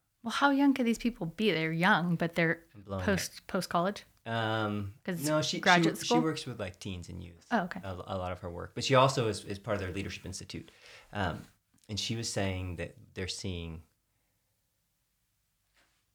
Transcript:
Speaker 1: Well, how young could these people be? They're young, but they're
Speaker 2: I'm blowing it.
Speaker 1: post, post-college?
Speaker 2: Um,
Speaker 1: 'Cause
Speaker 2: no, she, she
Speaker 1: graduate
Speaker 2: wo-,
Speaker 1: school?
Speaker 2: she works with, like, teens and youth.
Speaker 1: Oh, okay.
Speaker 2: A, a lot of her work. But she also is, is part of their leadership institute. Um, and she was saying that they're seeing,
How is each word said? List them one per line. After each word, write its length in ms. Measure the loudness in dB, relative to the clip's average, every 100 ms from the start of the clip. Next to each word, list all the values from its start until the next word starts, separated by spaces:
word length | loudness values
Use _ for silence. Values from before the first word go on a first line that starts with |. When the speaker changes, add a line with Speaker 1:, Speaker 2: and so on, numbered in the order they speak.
| _ _
Speaker 1:
Well, 100 | -6
how 180 | 0 2
young 240 | 4 4
could 120 | 4 2
these 120 | 2
people 300 | -2 -2 -6
be? 240 | 0 2
They're 180 | 2 0
young, 460 | 2 4 4 4 0
but 180 | 0 2
they're 300 | 2 0 -6 -16
Speaker 2:
I'm 60 |
blowing 220 | -6 -2
it. 20 | 2
Speaker 1:
post, 420 | 0 -2 -10 -6
post-college? 560 | -4 0 0 0 -2 -12 _ -4
Speaker 2:
Um, 680 | -2 0 0 0 -2 -6 -8 -6
Speaker 1:
'Cause 200 | -2 2
Speaker 2:
no, 160 | 2
she, 160 | 0 2
she 40 |
Speaker 1:
graduate 340 | 6 8 6 2
Speaker 2:
wo-, 40 |
Speaker 1:
school? 140 | 2 4
Speaker 2:
she 60 |
works 220 | 2 -2 -6
with, 140 | -6
like, 180 | -8 -8
teens 260 | -8 -8 -8
and 160 | -12
youth. 240 | -12 -14 -2
Speaker 1:
Oh, 100 | -2
okay. 180 | -2 -6 -8
Speaker 2:
A, 80 |
a 240 | -8 -6 -4
lot 160 | -4
of 60 | -6
her 80 | -8
work. 260 | -10 -10 -4
But 80 |
she 120 | 4 6
also 340 | 6 4 0
is, 160 | -2 -6
is 120 | -8
part 160 | -4 -2
of 60 |
their 120 | -2
leadership 320 | -4 -6 -8 -10
institute. 460 | -10 -10 -12 -14 -20 -20 -20 -10
Um, 300 | -4 -2 -4 -12 _ _ _ -10
and 100 | -6
she 200 | -4 -4
was 140 | -4
saying 440 | -2 -2 -2 -6 -6
that 200 | -10 -12 -16
they're 160 | -10 -8
seeing, 520 | -6 -6 -6 -8 -12 -16 _ _ _ _ _ _ _ _ _ _ _ _ _ _ _ _ _ _ _ _ _ _